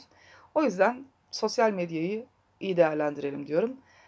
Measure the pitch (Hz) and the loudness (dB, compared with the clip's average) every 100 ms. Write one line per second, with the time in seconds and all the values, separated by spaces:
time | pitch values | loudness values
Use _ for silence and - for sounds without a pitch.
0 | - _ - - - - 294 185 196 254 | -18 _ -20 -20 -6 0 0 2 2 0
1 | 269 _ _ - 220 233 226 196 175 160 | -12 _ _ -6 -4 2 2 2 -4 -4
2 | 170 214 254 _ _ - 190 175 160 151 | -4 -6 -10 _ _ -10 -2 4 4 4
3 | 147 147 143 143 139 156 226 262 _ _ | -2 -2 -6 -6 -2 0 0 -4 _ _